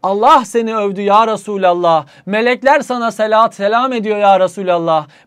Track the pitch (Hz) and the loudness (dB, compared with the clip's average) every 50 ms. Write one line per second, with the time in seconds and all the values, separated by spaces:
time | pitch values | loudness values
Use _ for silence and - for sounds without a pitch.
0 | - 185 196 208 220 262 320 277 233 - - 233 226 226 220 220 208 202 196 190 | -6 -4 -2 0 2 4 4 4 2 -2 -4 -4 -4 -4 -4 -4 -4 -4 -4 -4
1 | 202 196 196 214 226 226 220 190 - 214 208 196 185 180 175 175 175 170 165 156 | 0 2 2 2 2 2 -2 -6 -6 -8 -4 0 0 0 0 2 2 0 0 0
2 | 143 - _ _ - 185 202 214 226 240 254 196 220 269 294 302 254 - 247 247 | -2 -6 _ _ -10 -6 -4 -2 0 -2 -2 0 0 0 0 0 0 -4 -6 -4
3 | 233 226 220 - 214 220 220 214 226 220 - - 202 202 220 233 254 262 254 233 | -4 -6 -4 -4 -2 0 2 2 2 0 0 -4 -4 -2 0 0 -2 -2 -4 -4
4 | 202 214 208 208 208 196 196 185 185 180 180 202 196 180 175 175 170 165 160 156 | -4 -4 -2 2 2 4 4 4 2 0 -4 -4 -2 -2 -2 0 0 0 -2 -2
5 | 151 - _ _ _ | -2 -6 _ _ _